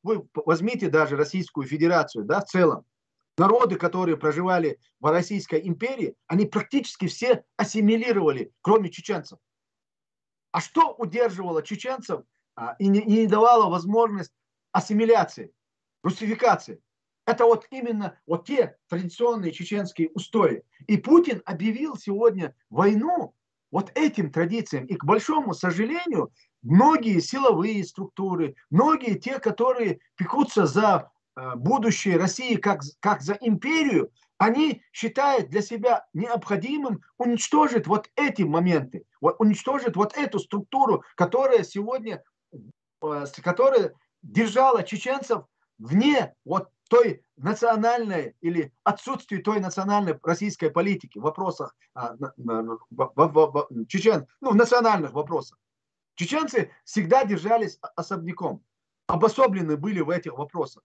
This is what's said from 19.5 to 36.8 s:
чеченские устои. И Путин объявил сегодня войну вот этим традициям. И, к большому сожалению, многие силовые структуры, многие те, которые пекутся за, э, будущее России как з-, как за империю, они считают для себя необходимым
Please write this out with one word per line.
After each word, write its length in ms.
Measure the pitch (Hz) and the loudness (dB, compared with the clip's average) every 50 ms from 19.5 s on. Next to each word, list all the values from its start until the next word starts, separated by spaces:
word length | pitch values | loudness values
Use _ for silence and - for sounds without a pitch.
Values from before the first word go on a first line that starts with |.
чеченские 580 | 147 - 175 - 208 202 196 180 - - 160 160 - | -8 -8 -10 -6 -6 -6 -6 -8 -4 -4 -4 -4 -4
устои. 480 | 196 - - - 226 185 - 113 - _ _ _ _ - | -10 -10 -2 0 2 2 2 0 -2 _ _ _ _ -2
И 100 | - 214 | 0 0
Путин 460 | - - 254 311 339 349 285 233 175 - | 0 4 6 6 6 6 4 -4 -6 -6
объявил 500 | - 185 156 185 226 214 254 294 330 370 | -10 -8 -4 -2 -4 -2 -2 -6 -8 -8
сегодня 600 | - - 202 196 202 233 233 190 190 165 139 _ _ _ _ | -10 -8 -6 -2 2 2 2 2 2 -8 -8 _ _ _ _
войну 640 | - 160 190 202 214 214 254 330 359 339 - - _ _ _ _ _ _ _ _ | 0 2 2 4 4 2 0 0 -2 -4 -4 -8 _ _ _ _ _ _ _ _
вот 200 | - 185 196 - - | -6 -6 -6 -4 -2
этим 380 | 277 311 294 - 214 175 143 | 0 0 0 0 -2 -4 -2
традициям. 540 | - 160 170 170 214 233 220 - - - 131 | -2 -2 -2 -2 -2 -6 -6 -6 -8 -8 -6
И, 80 | - 196 | -6 -8
к 100 | - - | -4 2
большому 480 | 147 208 220 - - 311 311 277 214 160 | 2 2 2 2 -2 -2 -2 -2 -4 -6
сожалению, 800 | - - 180 165 175 220 240 311 349 359 349 254 170 131 - _ _ _ _ _ _ - | -4 -4 -4 -2 -2 -4 -4 -4 -6 -4 -2 -2 -2 -4 -4 _ _ _ _ _ _ -2
многие 560 | 117 151 190 254 302 320 277 233 220 196 170 | 4 6 6 6 6 4 2 0 0 0 0
силовые 640 | - - - 277 269 247 214 160 185 220 220 202 175 | -2 -2 -6 2 2 2 4 4 0 -2 -2 -4 -6
структуры, 720 | - _ - 196 - _ - 196 190 180 180 165 139 - _ _ _ | -8 _ -14 -14 -12 _ -8 -6 -4 -2 -2 -4 -6 -6 _ _ _
многие 480 | 143 175 262 302 311 262 254 233 196 - | 2 2 4 4 2 0 0 -4 -4 -4
те, 180 | - 247 269 262 | -4 -8 -8 -4
которые 600 | - 226 185 - 233 262 254 254 233 190 - - _ _ _ | -4 -4 -2 0 0 0 0 0 -2 -4 -4 -6 _ _ _
пекутся 500 | - 185 - - 277 285 - - 208 180 | -8 -6 -2 0 0 -2 0 2 0 0
за, 460 | 143 127 196 220 208 185 - - _ _ _ _ _ _ | 2 2 2 4 4 2 2 -2 _ _ _ _ _ _
э, 200 | - 131 127 123 | -14 -12 -10 -10
будущее 640 | 120 123 170 254 262 214 233 - - - 202 175 | -4 0 0 0 2 2 0 0 0 0 0 2
России 380 | 165 185 185 - - 254 247 226 | 2 2 0 -2 -4 -2 -2 -2
как 260 | - - 208 196 147 | 0 0 0 -2 -2
з-, 140 | 139 147 - _ | -4 -14 -16 _
как 220 | - 202 202 - | 0 0 0 0
за 120 | 135 160 202 | -2 -6 -6
империю, 760 | 208 262 233 208 165 - 277 320 320 311 277 220 147 - - _ _ _ _ _ _ | -4 0 -2 -2 0 0 -2 0 0 0 2 2 0 0 -2 _ _ _ _ _ _
они 420 | 190 226 240 285 311 302 233 - _ _ | 2 2 4 2 2 0 0 -4 _ _
считают 580 | _ - 226 226 - 262 277 285 269 240 160 131 | _ -6 -6 -4 -2 0 0 2 2 0 -2 -2
для 120 | 147 208 | -4 -4
себя 460 | 202 - 233 220 208 247 233 - - _ _ | -4 -4 -8 -2 0 0 0 0 -2 _ _
необходимым 880 | 156 214 240 240 220 - - 202 196 165 254 294 302 | -6 -4 -4 -4 -6 -4 -4 -4 -4 -4 -4 -6 -4